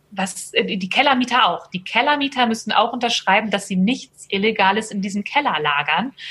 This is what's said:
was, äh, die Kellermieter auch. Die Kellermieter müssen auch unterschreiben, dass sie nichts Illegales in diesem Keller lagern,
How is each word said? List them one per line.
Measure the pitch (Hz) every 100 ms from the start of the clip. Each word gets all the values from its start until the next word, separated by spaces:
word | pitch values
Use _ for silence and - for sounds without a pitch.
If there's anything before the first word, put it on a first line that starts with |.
| _
was, | 196 190 - -
äh, | - 190 185
die | 185
Kellermieter | 254 285 254 247 240 202
auch. | 165 -
Die | 185
Kellermieter | - 220 285 294 277 254 233
müssen | 220 214
auch | - 233
unterschreiben, | 247 240 - - 202 226
dass | 196 -
sie | 185
nichts | 196 269 - - -
Illegales | 196 220 220 190 208 208
in | 202
diesem | 196 202
Keller | - 285 277 156
lagern, | 151 143 147 160 254 - -